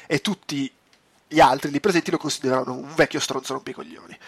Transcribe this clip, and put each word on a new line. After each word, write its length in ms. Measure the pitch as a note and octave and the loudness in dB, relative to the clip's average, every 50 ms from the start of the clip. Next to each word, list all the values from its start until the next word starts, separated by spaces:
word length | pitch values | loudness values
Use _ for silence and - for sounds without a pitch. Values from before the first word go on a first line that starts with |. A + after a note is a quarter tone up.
| - | -6
e 140 | - E3 C#3 | -4 -2 -2
tutti 500 | - G#3+ F#3+ - _ - D3 C#3 C3+ C3 - _ _ _ _ _ _ _ _ _ _ _ | 0 -2 -4 -6 _ -8 -6 -6 -6 -6 -10 _ _ _ _ _ _ _ _ _ _ _
gli 100 | D3+ D#3+ | 6 6
altri 300 | D#3 B2+ C3 C#3 - D3 | 8 8 6 2 -2 -2
lì 100 | C#3+ C#3+ | -2 0
presenti 300 | - G#3 E3+ E3 - - | 0 2 2 2 0 0
lo 60 | E3+ | -2
consideravano 580 | D3+ - D3 - - - C3 C3 C3 B2+ C3 B2+ | -2 -2 -4 -4 -2 0 0 0 0 0 -2 -6
un 200 | C3+ C3+ C#3+ D#3 | -10 -10 -4 0
vecchio 260 | - D3+ - - - | 2 2 2 0 -4
stronzo 320 | - - C#3 C3 C3 - C3+ | -4 -4 -4 -6 -6 -6 -8
rompicoglioni. 640 | C3+ - - - D#2+ D2+ D#2+ E2 - - - - - - | -8 -8 -10 -12 -12 -16 -16 -18 -20 -20 -20 -20 -20 -20